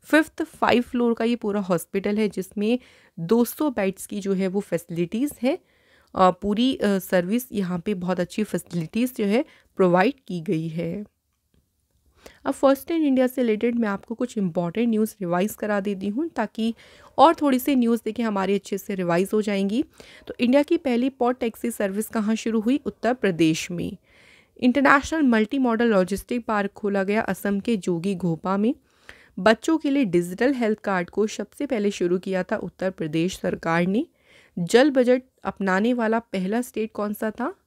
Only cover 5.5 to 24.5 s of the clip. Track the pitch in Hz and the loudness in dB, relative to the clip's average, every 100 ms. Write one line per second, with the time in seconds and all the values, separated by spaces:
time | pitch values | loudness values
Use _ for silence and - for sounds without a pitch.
5.5 | 349 _ _ _ _ _ - 185 180 202 | -2 _ _ _ _ _ 2 2 2 -2
6.5 | 208 254 - 208 196 - 185 175 233 247 | 0 0 0 0 0 0 0 0 -4 -4
7.5 | 208 180 180 208 196 180 185 175 - 208 | -6 -4 -4 -4 -4 -2 -2 -4 -4 -4
8.5 | 180 - 175 160 220 247 254 202 220 311 | -4 -6 -6 -4 -2 -4 -2 0 0 -2
9.5 | _ _ - 185 180 208 - - 180 160 | _ _ 0 4 4 2 0 -10 -8 -4
10.5 | 160 160 160 165 190 208 _ _ _ _ | -4 -4 -6 -6 -8 -12 _ _ _ _
11.5 | _ _ _ _ _ _ _ - _ 269 | _ _ _ _ _ _ _ -20 _ -6
12.5 | 277 269 269 - 339 294 262 254 254 240 | 2 4 2 0 0 2 2 2 0 0
13.5 | 214 240 240 220 196 - 226 247 - 185 | 2 0 0 -2 -4 -8 -6 -4 -2 -2
14.5 | 160 170 190 240 214 220 - 180 175 208 | -2 -2 0 0 2 0 -4 -2 0 -2
15.5 | - 214 208 202 196 202 214 330 - 214 | -4 -4 -2 -2 -4 -4 -4 -6 -4 -6
16.5 | - 226 226 - - - - 269 330 294 | -2 -4 -4 -16 -20 -8 6 6 6 2
17.5 | 254 254 269 233 233 220 214 226 202 190 | 2 2 2 2 0 -2 -4 -2 0 0
18.5 | 202 - 196 - 190 175 170 196 214 214 | -2 -2 -8 -6 -4 0 0 2 0 0
19.5 | 202 196 226 - _ - - - - 240 | -2 0 -2 -4 _ -20 -20 -16 -2 2
20.5 | 277 294 339 269 240 262 262 240 254 233 | 4 4 0 0 0 -2 0 -2 0 -4
21.5 | - 240 - 202 196 220 226 208 220 233 | -4 -8 -4 -4 -4 -4 -4 -2 -2 0
22.5 | 226 214 285 - - 220 254 196 165 165 | 0 0 -2 -4 -4 -2 0 0 2 2
23.5 | 160 - 170 175 202 _ _ - - _ | 2 -4 -6 -8 -10 _ _ -20 -20 _